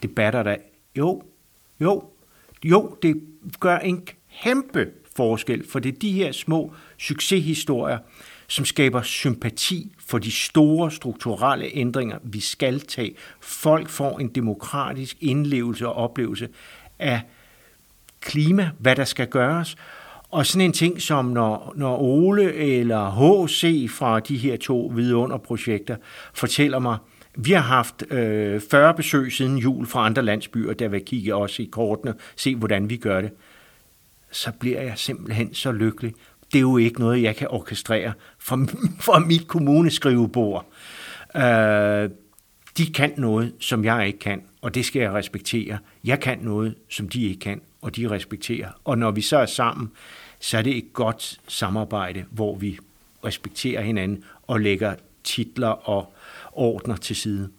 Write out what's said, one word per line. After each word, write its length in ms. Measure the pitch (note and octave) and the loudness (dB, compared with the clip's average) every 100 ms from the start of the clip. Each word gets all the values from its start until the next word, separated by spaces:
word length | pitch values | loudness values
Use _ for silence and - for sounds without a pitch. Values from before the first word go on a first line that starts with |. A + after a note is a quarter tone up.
Det 120 | G#2 | -6
batter 280 | - G#2+ B2 | 0 0 2
der. 140 | G#2 G2+ - _ _ - | -2 -4 -8 _ _ -2
Jo, 240 | D3+ F3+ - _ _ _ _ _ | -2 -2 -8 _ _ _ _ _
jo, 240 | D#3 G3+ - _ _ _ _ - | 0 0 -4 _ _ _ _ -10
jo, 320 | D#3+ F3 - - | 4 4 4 0
det 180 | E3 D#3 - - F#3 - | 0 0 -4 -18 -18 -2
gør 180 | F#3 F3 | 2 2
en 300 | F#3+ F3+ - - _ - | 0 -4 -6 -20 _ -6
kæmpe 460 | A3+ C4 C4 - G#2 - _ - | -2 -2 -2 -2 -2 -4 _ -2
forskel, 480 | A#2+ A2+ - A#2+ - | 0 0 -2 -4 -4
for 100 | C3+ | -6
det 160 | B2 | -4
er 40 | C3 | -4
de 140 | G#3 | -4
her 200 | F#3+ F3+ | 0 -2
små 400 | C3 - D#3+ - - - _ | -4 -2 -2 -2 -10 -20 _
succeshistorier, 1000 | - D3 - F#3+ D#3 D#3 - C3 C#3+ B2 - - - - _ | -8 -6 0 0 0 -4 -2 -2 0 -4 -8 -20 -20 -20 _
som 160 | - | -4
skaber 380 | C3+ - C3+ B2 | -2 2 2 2
sympati 920 | G#2+ - C#3+ A2+ A2+ - - F3+ - - - | -4 -4 -2 -2 -4 -4 -4 -4 -8 -16 -4
for 120 | A#2+ | -4
de 120 | G#2 | -2
store 580 | A2+ - - D3+ D#3 E3 | -4 0 6 6 6 0
strukturelle 840 | D#3 B2+ A2 B2 G2 B2 C3 - C#3+ | -4 -10 -6 -6 0 0 0 -2 -2
ændringer, 420 | B2 B2+ A#2+ G#2+ | -2 -2 -4 -6
vi 180 | A#2+ G#2 | -10 -8
skal 400 | - - C#3 C3 | -8 -2 -2 -2
tage. 340 | - - A2+ - - - | -6 -8 -8 -8 -20 -20
Folk 480 | - - D#3 D#3 D#3+ | -16 -4 2 2 2
får 300 | - C#3 - | -4 -4 -2
en 100 | B2+ | -6
demokratisk 880 | B2 A#2 G#2 - C#3+ C3+ C3+ C3 - | -2 -2 -4 -6 -6 -4 -6 -10 -4
indlevelse 680 | D#3 C3+ D3 C3+ A#2+ A2 A#2+ | 0 0 2 0 0 -2 -4
og 60 | |
oplevelse 540 | - A#2 A#2+ A2+ G2 A#2 - - - - _ | -2 -4 -2 -4 -4 -10 -14 -20 -20 -20 _
af 220 | D#3+ A#2+ A#2 _ _ _ _ _ _ _ - _ | -2 -2 -4 _ _ _ _ _ _ _ -20 _
klima, 500 | - D3 D3+ G3 F3+ D3+ | -6 0 4 4 2 0
hvad 180 | A2+ C3 | 2 2
der 80 | |
skal 220 | C3 - A#2+ | 0 -2 -2
gøres. 500 | C3+ B2+ E3 E3 - - - - - - | 2 2 0 -4 -10 -20 -20 -20 -20 -6
Og 160 | D#3+ C3 | -2 0
sådan 180 | F#3 | 2
en 80 | F#3 | 2
ting 300 | - E3+ F3 | 4 0 0
som, 220 | - D3 | 0 0
når, 480 | B2+ A#2+ A2+ G#2+ - - | 0 2 0 0 -6 -4
når 260 | C3+ B2 | -2 0
Ole 520 | C3+ C#3 F3+ G3+ G3 | 4 6 6 6 4
eller 560 | - D3 B2+ A#2+ A2 G2 | 2 0 2 2 0 0
H 380 | G2 C#3+ G3+ E3+ | 6 8 8 4
C 420 | - E3+ D#3+ A#2 | 2 2 2 0
fra 300 | - B2+ A2 | -2 2 2
de 160 | A2 C#3 | 0 -2
her 200 | C3 A2+ | -2 -2
to 360 | - B2+ A#2+ | 0 -2 0
vidunderprojekter 1000 | A#2 A#2+ A#2+ B2 B2 - A#2 - G#2 - A2 - - - | 0 2 2 2 -2 -6 -6 -2 -2 -2 -10 -10 -20 -18
fortæller 440 | - A#2 - D3 C3 | -6 -4 2 2 2
mig, 180 | B2 A2 - _ - | -2 -4 -6 _ -18
"Vi 180 | - B2 | -8 2
har 80 | F#3 | 4
haft, 520 | B2+ B2+ A#2 - - | 6 2 2 -6 -6
øh, 480 | C3 A2+ G#2+ G#2 G#2 G#2 | -2 0 0 0 -2 4
fyrre 240 | C#3+ D3+ | 6 8
besøg 380 | E3 D#3 D3 C3 | 6 2 0 0
siden 260 | A#2+ C3 C3+ | -2 0 2
jul 280 | A#2+ B2 A#2+ | 2 0 -2
fra 200 | B2+ A2 | 2 2
andre 160 | A2+ | 2
landsbyer, 500 | A#2+ G#2 - A#2 A2 | 2 0 -2 -4 -4
der 160 | G#2 A2+ | -2 -2
vil 160 | G2 | -2
kigge 300 | F#2 B2+ G2+ | -4 -4 -2
os 240 | G2+ G2+ - | 0 -2 -4
i 60 | |
kortene, 500 | A2+ A2 A2+ G#2+ C3 A2 - - | -8 -2 -2 0 -4 -8 -12 -4
se 200 | - B2+ | -2 -2
hvordan 340 | A2 G2+ G#2 | 0 0 0
vi 60 | A#2 | -4
gør 240 | A2 F#2+ | -2 0
det." 100 | G#2 - _ - _ _ _ _ _ _ _ | -2 -10 _ -20 _ _ _ _ _ _ _
Så 200 | - - A#2 | -10 -8 -6
bliver 220 | B2 B2+ | -6 -4
jeg 100 | C3 G#2+ | -6 -6
simpelthen 580 | - C3+ F3 A2 A#2 | -8 -8 -6 -4 -4
så 180 | - C3+ | -4 -4
lykkelig. 420 | A2+ A2 G#2+ A#2 A2+ - _ _ | 0 0 0 -8 -10 -20 _ _
Det 60 | C#3+ | 4
er 20 | |
jo 160 | C3 B2+ | 6 6
ikke 240 | A#2 A#2 | 4 4
noget, 220 | A#2 B2 | 2 4
jeg 140 | A2+ G#2+ | 2 0
kan 120 | C#3 | -4
orkestrere 600 | A#2+ - G#2 - A2 G2 G#2+ - _ | -6 -6 -10 -2 -2 -2 -8 -14 _
fra, 180 | - C3 C#3 - | -4 0 0 0
<laughs> 260 | B3 - - | -4 -2 4
fra 120 | F3 | 4
mit 300 | D#3 E3 E3 | 6 2 2
kommuneskrivebord. 1160 | E3+ C#3+ D3 E3+ - C#3+ B2 A#2 B2 G#2+ F#2+ - - - - - - - - | 0 6 6 6 4 4 4 4 2 0 0 -8 -20 -20 -18 -18 -18 -10 0
Øh, 760 | B2+ A2+ G#2+ G#2 G#2 G#2 G#2 G2 _ _ _ _ - - | 4 4 4 4 4 2 -2 -6 _ _ _ _ -14 -2
de 160 | D#3+ | -2
kan 180 | D#3+ D3 D3 | 0 -2 0
noget, 360 | B2 G#2+ A#2 - | 0 0 0 -4
som 240 | - B2 | -4 0
jeg 220 | G#2+ A#2 G2 | 0 0 0
ikke 120 | G2+ | -4
kan, 240 | - G2 - _ | -6 -8 -10 _
og 120 | A#2+ | -6
det 100 | B2 | -4
skal 160 | A#2+ C#3+ | -2 -2
jeg 120 | A2+ | 0
respektere. 680 | G2 G2 G2+ - A#2+ G2+ G#2 - _ | -2 -4 -10 -6 -6 -4 -10 -12 _
Jeg 160 | A2+ C#3 | -2 -2
kan 180 | C3+ A#2+ | -2 -6
noget, 320 | A2+ G#2 A2 G#2+ _ | -4 -2 -4 -6 _
som 200 | - G#2 | -10 -8
de 140 | B2 | -4
ikke 180 | A2 F#2+ | -4 -4
kan, 200 | - G2+ _ _ | -8 -10 _ _
og 140 | - - | -10 -6
de 140 | A#2 | -4
respekterer. 580 | G#2 - G#2+ - A#2 F#2+ - | -4 -6 -12 -8 -8 -8 -12
Og 140 | - A#2+ | -4 0
når 120 | A2+ | 0
vi 100 | G#2 | 0
så 180 | G#2 D3+ | 2 2
er 80 | A#2+ | 2
sammen, 440 | - A#2+ - A#2 - - - - - | 2 -2 -2 -10 -12 -20 -20 -20 -14
så 180 | - A2+ | -4 -2
er 40 | |
det 140 | A2 B2+ | 0 -2
et 160 | - | -6
godt 480 | - A2+ A2+ - - - | -2 -2 -2 -8 -14 -12
samarbejde, 760 | - G2 G2+ G#2+ G#2+ F#2 F#2 F2+ | -6 -4 -2 -4 -4 -6 -8 -10
hvor 260 | A2 G#2+ G2 | -4 -4 -4
vi 220 | G2+ F#2 - _ _ _ | -8 -8 -16 _ _ _
respekterer 580 | A2+ - G2 - C3 A2+ | -10 -8 -10 -8 -6 -4
hinanden 420 | G#2+ A2 F#2 G2+ - - - | -2 -2 -2 -6 -10 -20 -4
og 140 | A#2 | 0
lægger 340 | G#2 G2 G#2 F#2 _ _ | 2 2 0 -4 _ _
titler 640 | - - A#2 - A#2 A2 - | -8 -6 -6 -2 -2 -2 -2
og 260 | G2+ F#2+ _ - - - | -4 -4 _ -20 -20 -18
ordner 440 | - A#2+ A2 G#2 G2+ | 0 0 0 -4 -8
til 200 | - G#2 | -6 -8
side. 320 | A2 G2+ G2 | -6 -6 -8